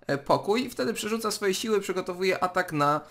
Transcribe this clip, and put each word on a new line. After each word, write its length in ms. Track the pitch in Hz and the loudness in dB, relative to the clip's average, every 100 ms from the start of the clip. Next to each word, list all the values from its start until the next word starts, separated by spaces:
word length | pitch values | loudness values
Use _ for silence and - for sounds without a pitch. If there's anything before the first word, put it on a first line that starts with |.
| - | -4
e, 100 | 139 | -4
pokój 480 | - 135 190 220 254 | 2 2 2 0 0
i 40 | |
wtedy 240 | - 254 | -2 -2
przerzuca 380 | 214 214 226 220 | -2 -4 -2 -2
swoje 220 | 202 202 | -2 0
siły, 280 | 190 226 208 | 0 0 0
przygotowuje 600 | 196 180 180 180 185 - | 0 -2 -4 -2 0 2
atak 280 | 180 185 180 | 0 0 0
na, 300 | 151 143 151 - | 2 4 2 -2